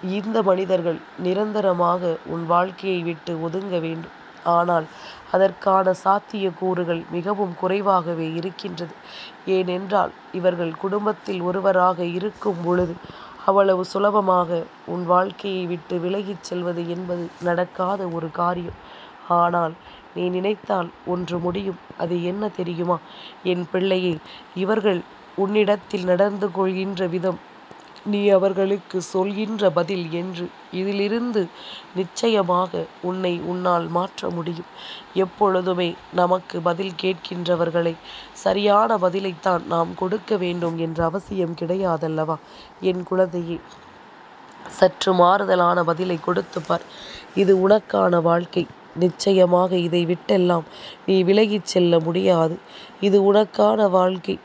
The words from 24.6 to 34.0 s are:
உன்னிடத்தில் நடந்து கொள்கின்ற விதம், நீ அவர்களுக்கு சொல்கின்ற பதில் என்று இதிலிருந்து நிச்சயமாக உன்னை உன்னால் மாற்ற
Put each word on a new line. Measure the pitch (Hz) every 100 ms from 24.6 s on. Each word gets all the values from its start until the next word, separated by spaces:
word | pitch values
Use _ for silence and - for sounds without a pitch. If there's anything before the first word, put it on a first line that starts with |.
| 185 214 190 180 - - - -
உன்னிடத்தில் | 196 208 202 208 - 196 180
நடந்து | 180 202 202 202
கொள்கின்ற | 175 190 185 190 185 185
விதம், | 180 185 175 - - - - - - -
நீ | 208 202
அவர்களுக்கு | 196 190 190 196 202 - 185
சொல்கின்ற | 175 190 190 202 214 220 196
பதில் | 160 170 190 170
என்று | 170 185 175 175 - -
இதிலிருந்து | 180 190 202 202 226 247 214 170 - - - -
நிச்சயமாக | 180 185 - 226 214 180 175 185 170 - -
உன்னை | 180 185 185 175
உன்னால் | 165 180 180 175 165
மாற்ற | 170